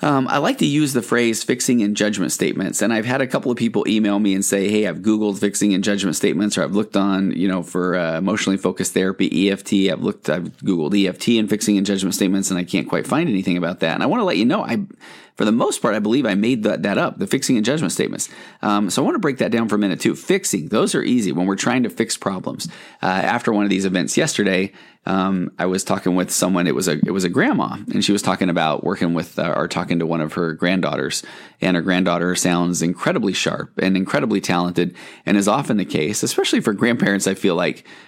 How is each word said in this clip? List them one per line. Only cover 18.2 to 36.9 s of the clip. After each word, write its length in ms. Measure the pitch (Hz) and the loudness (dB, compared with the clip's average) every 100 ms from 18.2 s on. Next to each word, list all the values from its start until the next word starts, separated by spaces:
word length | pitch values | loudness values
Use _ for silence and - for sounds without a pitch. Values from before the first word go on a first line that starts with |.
| - - - - | -8 -12 -20 -6
Um, 280 | 104 104 101 | 0 0 0
so 120 | 120 | 0
I 40 | 180 | 0
wanna 140 | 330 | 0
break 180 | 165 131 | -2 0
that 140 | 113 | 0
down 180 | 117 113 | 0 0
for 60 | 104 | 0
a 40 | |
minute 220 | 101 82 | 0 0
too. 140 | 120 - | -2 -2
Fixing, 520 | - 190 - 98 78 | 0 0 0 -4 0
those 260 | 110 185 - | 0 2 0
are 80 | |
easy 280 | - 123 95 | 0 2 0
when 160 | 71 92 | 0 0
we're 80 | 98 | 0
trying 280 | - 123 | 0 0
to 60 | 117 | 0
fix 280 | - 113 - | -2 -4 -4
problems. 500 | 101 92 - - - - - - | -4 -6 -6 -8 -10 -12 -20 -6
Uh, 40 | 92 | -2
after 480 | 92 - 120 - | 0 0 0 0
one 100 | 104 | 2
of 60 | 101 | 2
these 160 | 95 98 | 2 0
events 320 | 92 - - | 0 0 0
yesterday, 560 | 160 - 101 92 98 - - _ - | 0 0 2 2 0 -6 -20 _ -4
um, 460 | 95 95 95 87 - | 0 0 0 -2 -4
I 60 | 90 | -2
was 180 | 95 | -2
talking 320 | - 95 95 90 | -2 -2 0 0
with 160 | 87 | 0
someone, 340 | - 90 95 87 | 0 0 2 2
it 100 | 64 | 0
was 120 | - | 0
a, 60 | 76 - | 0 0
it 60 | |
was 140 | 95 92 | 0 0
a 40 | |
grandma, 460 | 127 240 202 60 - - | 0 0 0 -2 -6 -6
and 120 | - 101 | -2 0
she 80 | |
was 80 | 101 | 0
talking 260 | - 92 95 | 0 0 0
about 380 | 85 78 71 - | 2 0 0 -2
working 280 | 95 85 | -2 0
with, 240 | 85 - - | -2 -4 -4
uh, 160 | 82 | -2
or 140 | - 78 | -2 -2
talking 320 | 90 85 85 | -4 -2 -2
to 60 | 82 | 0
one 160 | 82 | 0
of 120 | 78 | -2
her 200 | 92 85 | -2 -4
granddaughters, 720 | 78 87 92 78 71 67 - - - - - | -2 0 0 0 -2 -4 -6 -10 -16 -20 -4
and 160 | 92 87 | 0 0
her 60 | |
granddaughter 520 | 87 90 90 85 87 90 | 0 0 2 0 0 0
sounds 460 | 95 87 87 85 | 0 2 0 0
incredibly 520 | 85 92 151 185 101 | -2 -2 -2 0 -2
sharp 400 | 92 - - - - | -2 -2 -4 -6 -2
and 180 | 92 95 | 0 0
incredibly 420 | 95 147 131 101 | 0 0 0 0
talented, 560 | - 90 87 87 87 - - - - | 0 0 0 0 -2 -4 -16 -8 0
and 100 | 101 | 2
is 140 | 98 | 4
often 260 | 123 131 107 | 2 2 -2
the 80 | |
case, 400 | 90 82 78 107 | 0 -2 -2 0
especially 380 | - - 392 269 | -2 0 0 0
for 100 | 147 | 0
grandparents, 560 | 101 113 | 2 2